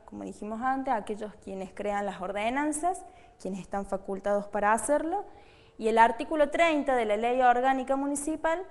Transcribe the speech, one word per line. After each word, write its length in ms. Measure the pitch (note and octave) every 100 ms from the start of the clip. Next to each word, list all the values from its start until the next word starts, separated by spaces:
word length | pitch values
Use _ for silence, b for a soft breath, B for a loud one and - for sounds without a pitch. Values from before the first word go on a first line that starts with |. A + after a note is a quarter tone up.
| -
como 160 | G#3
dijimos 400 | F#3+ - G#3 A3
antes, 320 | C4 C4+ C4+
aquellos 400 | A3+ G3+ G#3 G#3+ -
quienes 280 | - F#3+ F3+
crean 320 | - G3+ G3+ G3+
las 160 | F3+
ordenanzas, 840 | F#3 G3+ A3 C4+ D4+ D4 F4 F#4+ - B B -
quienes 220 | F#3 G3
están 240 | - G3+
facultados 640 | G3 F#3+ - F#3+ G3+ G3+ G3+
para 260 | G#3 G3+
hacerlo, 540 | A3 B3+ D4 D#4 G4+ G4+ B B B B -
y 120 | A3
el 100 | A3
artículo 500 | A#3 B3 D4 D#4 D4
treinta 480 | E4 E4+ D4+ C4+ B3+
de 80 |
la 140 | G#3+ G#3
Ley 240 | A#3 B3+
Orgánica 540 | B3 A#3+ C4 C4 B3+ C4+
Municipal 680 | C#4 C#4+ D#4+ D#4 D#4+ E4 F#4+